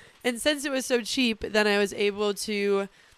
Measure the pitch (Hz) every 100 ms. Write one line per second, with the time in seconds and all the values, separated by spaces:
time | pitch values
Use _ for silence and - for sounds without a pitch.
0 | - _ 247 233 294 302 277 262 - 247
1 | 208 - 254 220 - 214 214 202 202 -
2 | 208 202 208 196 - 208 202 196 196 -
3 | _